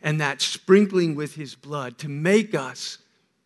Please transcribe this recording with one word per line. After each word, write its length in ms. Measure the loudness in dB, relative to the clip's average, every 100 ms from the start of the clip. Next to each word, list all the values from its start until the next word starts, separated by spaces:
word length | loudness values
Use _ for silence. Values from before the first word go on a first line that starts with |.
and 200 | -4 -2
that 200 | -2 -2
sprinkling 760 | -4 -2 6 6 6 2 0 -2
with 200 | -8 -10
his 180 | -16
blood 440 | -16 -12 -10 -10 -10
to 100 | -10
make 480 | -2 2 2 2 -4
us 440 | -6 -10 -14 -14 _ _ _ _